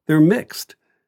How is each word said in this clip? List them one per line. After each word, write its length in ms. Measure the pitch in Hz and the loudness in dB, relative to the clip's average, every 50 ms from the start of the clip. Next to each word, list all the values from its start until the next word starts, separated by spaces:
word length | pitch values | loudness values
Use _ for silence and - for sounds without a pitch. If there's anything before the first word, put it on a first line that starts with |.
| _ | _
They're 140 | - 156 156 | -2 2 2
mixed. 540 | 151 165 220 247 - - - - - - - _ _ _ _ _ _ | 4 2 2 0 -4 -10 -16 -18 -18 -18 -20 _ _ _ _ _ _